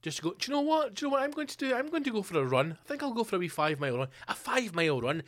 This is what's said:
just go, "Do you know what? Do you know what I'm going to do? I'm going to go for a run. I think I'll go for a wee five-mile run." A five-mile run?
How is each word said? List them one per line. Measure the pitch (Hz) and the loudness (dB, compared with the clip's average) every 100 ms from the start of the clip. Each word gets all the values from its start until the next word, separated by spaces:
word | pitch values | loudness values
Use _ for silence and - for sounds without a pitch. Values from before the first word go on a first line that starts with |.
just | 160 - | -8 -4
go, | 160 175 | -4 -4
"Do | - | -2
you | 285 | 0
know | |
what? | 294 311 262 | 2 2 0
Do | 190 285 | -2 0
you | |
know | 269 | 2
what | |
I'm | 285 | 0
going | 294 285 | -2 -6
to | - | -2
do? | 269 | 0
I'm | 262 302 | 0 0
going | 320 | -2
to | 277 | 0
go | 220 | -2
for | 185 165 | 0 0
a | |
run. | 127 127 160 156 | 4 4 2 -2
I | - | -6
think | 285 | -4
I'll | 285 | -2
go | 233 | 0
for | 220 185 | 0 0
a | |
wee | 170 | 0
five-mile | - 156 143 143 123 | 0 0 2 0 0
run." | 135 - - | -2 -6 -8
A | |
five-mile | - - 254 220 170 160 131 | -6 -2 0 0 2 2 4
run? | 120 160 | 2 -2